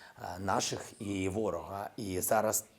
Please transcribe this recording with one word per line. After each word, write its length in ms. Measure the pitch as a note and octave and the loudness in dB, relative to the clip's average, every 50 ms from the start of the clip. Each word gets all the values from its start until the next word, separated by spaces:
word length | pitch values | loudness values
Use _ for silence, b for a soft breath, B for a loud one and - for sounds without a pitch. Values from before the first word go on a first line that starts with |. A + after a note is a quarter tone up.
| B B B | B B B
а, 220 | B A2 F#2+ F2 F2+ | B -10 -8 -8 -4
наших 540 | F#2+ F#2+ G2+ B2+ B2 - C3 - - - - - | 0 2 2 2 2 0 -2 -4 -6 -10 -10 -8
і 300 | G#2+ G2+ G2+ F#2+ F#2+ F#2+ | -4 -2 0 0 2 2
ворога. 640 | F2+ A2 A2 F#2+ E2+ E2 D#2+ F2 G2 G2+ G2+ - - | 2 2 0 0 0 -2 -4 -6 -6 -6 -6 -8 -8
І 240 | - A2 G2 F#2 F2+ | -6 -4 -2 -2 0
зараз 440 | F2+ - A#2 G#2+ G#2 A2 G#2 - - - - | 2 4 4 4 4 4 2 0 -2 -6 -12